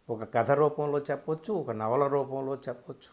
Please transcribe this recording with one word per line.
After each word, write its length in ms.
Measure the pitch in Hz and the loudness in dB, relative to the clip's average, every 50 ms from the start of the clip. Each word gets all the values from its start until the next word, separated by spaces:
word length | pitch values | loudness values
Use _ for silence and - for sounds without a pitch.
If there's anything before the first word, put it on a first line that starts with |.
| _ - | _ -8
ఒక 240 | 117 110 110 - - | -6 -6 -6 0 2
కథ 160 | 120 117 113 | 2 4 4
రూపంలో 480 | 139 139 151 147 147 - 147 147 143 147 | 4 4 4 2 2 0 -2 0 0 -2
చెప్పొచ్చు, 560 | 143 - 139 135 - 156 160 156 - - 214 | -2 -2 -6 -4 -4 -6 -6 -4 -4 -4 -4
ఒక 160 | 175 139 120 | -2 -2 -4
నవల 360 | 110 107 107 110 123 139 143 | -4 -2 0 2 4 4 4
రూపంలో 480 | 139 143 143 135 131 131 135 135 135 139 | 4 2 0 0 -2 -4 -6 -4 -4 -6
చెప్పొచ్చు, 560 | - - 131 120 - - - 139 - - - | -6 -6 -10 -10 -10 -12 -16 -16 -16 -18 -20